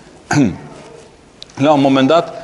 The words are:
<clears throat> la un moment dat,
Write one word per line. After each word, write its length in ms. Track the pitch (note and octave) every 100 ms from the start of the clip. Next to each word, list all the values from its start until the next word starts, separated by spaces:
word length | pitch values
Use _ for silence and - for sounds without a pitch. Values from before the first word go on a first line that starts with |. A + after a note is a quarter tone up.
| - - -
<clears throat> 1400 | D3 A2+ - - - - - - - _ _ - - C#3+
la 60 |
un 100 | D3
moment 260 | C#3 C3+ C3
dat, 260 | E3 E3+ -